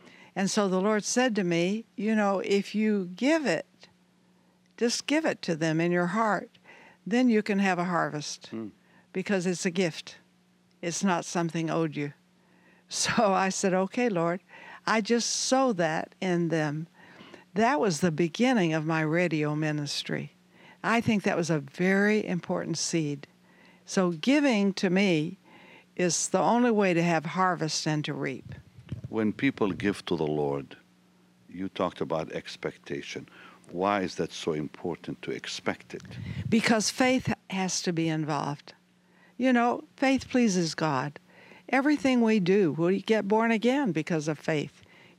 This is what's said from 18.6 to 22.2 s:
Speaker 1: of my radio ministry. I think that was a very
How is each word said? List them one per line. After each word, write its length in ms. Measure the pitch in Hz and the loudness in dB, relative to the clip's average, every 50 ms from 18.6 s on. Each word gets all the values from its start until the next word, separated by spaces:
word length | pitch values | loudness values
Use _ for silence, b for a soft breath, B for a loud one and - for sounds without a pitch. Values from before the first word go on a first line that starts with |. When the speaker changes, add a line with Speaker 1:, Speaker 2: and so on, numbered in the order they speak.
| 175 160 156 | 2 2 2
Speaker 1:
of 100 | 160 151 | 0 -2
my 180 | 160 165 160 | 0 0 0
radio 540 | 156 151 156 170 180 175 160 151 151 147 151 | 0 0 2 2 0 0 0 0 0 0 -2
ministry. 800 | 151 156 151 151 151 147 143 - - - - - 147 147 147 _ _ _ B B B B B B B - | -2 -2 -2 -2 -4 -4 -6 -6 -8 -6 -6 -6 -6 -6 -10 _ _ _ B B B B B B B -2
I 180 | 175 220 233 | 0 0 2
think 200 | 220 - 220 196 | 2 2 0 2
that 160 | - 202 180 165 | 2 0 0 0
was 140 | 170 147 | 0 0
a 80 | 165 151 | 0 -2
very 640 | 139 139 - - 180 185 196 196 202 208 214 214 | -2 -6 -6 -2 0 2 4 4 4 4 2 2